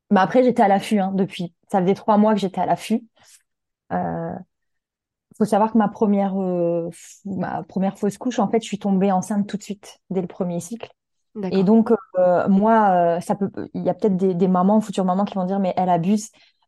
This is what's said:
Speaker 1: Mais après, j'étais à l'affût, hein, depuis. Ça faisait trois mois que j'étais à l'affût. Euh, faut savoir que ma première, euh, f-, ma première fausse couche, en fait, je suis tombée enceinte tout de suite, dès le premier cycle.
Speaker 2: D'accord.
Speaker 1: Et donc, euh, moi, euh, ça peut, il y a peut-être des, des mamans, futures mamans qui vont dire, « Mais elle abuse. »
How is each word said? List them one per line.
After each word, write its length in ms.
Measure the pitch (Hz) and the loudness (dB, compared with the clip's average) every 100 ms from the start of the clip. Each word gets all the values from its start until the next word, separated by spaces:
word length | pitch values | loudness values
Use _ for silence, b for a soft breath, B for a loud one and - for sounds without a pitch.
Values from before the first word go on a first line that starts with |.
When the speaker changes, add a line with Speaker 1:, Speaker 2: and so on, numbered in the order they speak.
| _ | _
Speaker 1:
Mais 100 | 196 | 2
après, 240 | 190 254 | 4 4
j'étais 200 | 254 240 | 4 4
à 40 | 202 | 2
l'affût, 320 | 196 - 214 | 2 0 -2
hein, 120 | 190 | 0
depuis. 400 | 190 180 - 175 - _ | -2 -4 -6 -12 -12 _
Ça 80 | 202 | 0
faisait 120 | 180 | 2
trois 240 | 190 - 214 | 0 2 4
mois 160 | 214 | 4
que 60 | 208 | 2
j'étais 200 | 185 190 | -2 -4
à 60 | 180 | -2
l'affût. 380 | 175 - 226 - b b b _ _ _ _ _ | -2 -2 -6 -6 b b b _ _ _ _ _
Euh, 400 | 175 170 170 165 185 185 _ _ _ _ _ _ _ _ - | -6 -6 -6 -8 -12 -16 _ _ _ _ _ _ _ _ -4
faut 80 | 208 | 0
savoir 260 | 202 220 | 2 2
que 60 | 220 | 2
ma 100 | 208 | 0
première, 480 | - 208 202 196 190 | 0 0 0 0 -2
euh, 480 | 185 180 170 170 170 | -2 -2 0 -2 -4
f-, 300 | - - - 196 | -10 -20 -18 -12
ma 380 | 185 170 - | -8 -6 -8
première 340 | 180 196 196 - | -8 -4 -4 -2
fausse 200 | 208 196 | -6 -4
couche, 220 | 262 240 | -6 -2
en 100 | 202 | -2
fait, 120 | 226 | -2
je 60 | 226 | -4
suis 120 | 196 | -6
tombée 320 | 208 190 196 | -2 0 2
enceinte 360 | 185 185 208 202 | 0 -2 -4 -4
tout 80 | 202 | -8
de 80 | |
suite, 360 | - 202 - - - | -10 -14 -16 -20 -8
dès 120 | 190 | -6
le 60 | 180 | -6
premier 320 | - 180 175 | -6 -6 -6
cycle. 300 | 170 226 - _ _ _ _ 220 | -8 -12 -14 _ _ _ _ -10
Speaker 2:
D'accord. 240 | 190 190 | -2 0
Speaker 1:
Et 40 | |
donc, 280 | 190 226 220 226 - 185 | 4 4 4 0 0 0
euh, 300 | 180 175 - | 2 4 2
moi, 400 | 196 214 226 208 | 2 4 4 4
euh, 300 | 180 170 170 | 4 2 0
ça 140 | 175 175 | -2 -4
peut, 160 | 196 - - 185 | -4 -6 -10 -4
il 80 | |
y 60 | 180 | -4
a 40 | |
peut-être 240 | 175 220 180 | 0 0 2
des, 160 | 190 | 0
des 140 | 175 190 | 2 2
mamans, 340 | 180 185 214 | 2 4 2
futures 240 | 214 190 185 | 0 -2 -2
mamans 200 | 185 208 | -2 -2
qui 100 | 190 | -4
vont 100 | 185 | -4
dire, « 140 | 196 | -2
Mais 120 | 185 175 | -2 -2
elle 120 | 185 | 0
abuse. » 420 | 175 170 214 - b b b | 0 0 -2 -4 b b b